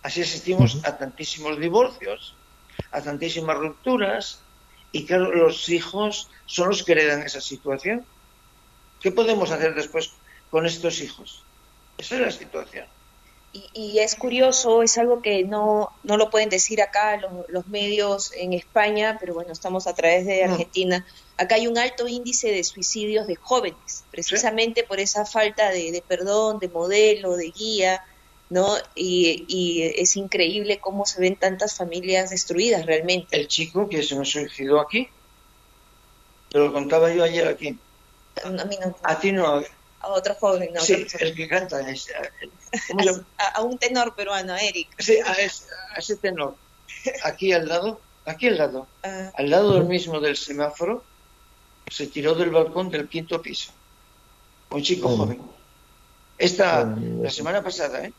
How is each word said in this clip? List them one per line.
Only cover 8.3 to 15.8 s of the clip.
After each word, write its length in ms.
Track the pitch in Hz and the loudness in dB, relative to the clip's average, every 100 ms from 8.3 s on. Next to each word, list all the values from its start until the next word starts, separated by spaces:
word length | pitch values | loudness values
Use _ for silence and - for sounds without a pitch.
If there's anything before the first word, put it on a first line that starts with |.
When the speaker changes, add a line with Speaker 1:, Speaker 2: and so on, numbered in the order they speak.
| _ _ _ _ _ _ _ | _ _ _ _ _ _ _
Speaker 1:
¿Qué 100 | 190 | 0
podemos 400 | 185 220 214 170 | 2 2 2 0
hacer 240 | 160 160 151 | 2 0 0
después 360 | 151 160 160 - - - _ | -4 -4 -4 -12 -20 -20 _
con 160 | 160 170 | 0 0
estos 360 | 165 165 160 | 0 -2 -4
hijos? 420 | 135 - - - - _ _ _ _ - | -10 -14 -20 -20 -20 _ _ _ _ -16
Esa 180 | - 254 | -8 -2
es 60 | |
la 100 | 240 | -2
situación. 540 | - - - - - - _ _ _ _ _ _ | -4 -10 -12 -10 -16 -16 _ _ _ _ _ _
Speaker 3:
Y, 160 | 196 190 | -20 -18
y 260 | 220 208 214 | -12 0 2
es 160 | 220 - | 2 0
curioso, 680 | 254 247 262 254 240 226 | -2 4 4 4 6 6
es 140 | 226 233 | 6 4
algo 240 | 240 240 | 4 2
que 220 | 220 202 | 2 0
no, 480 | 185 208 214 214 | 0 0 2 2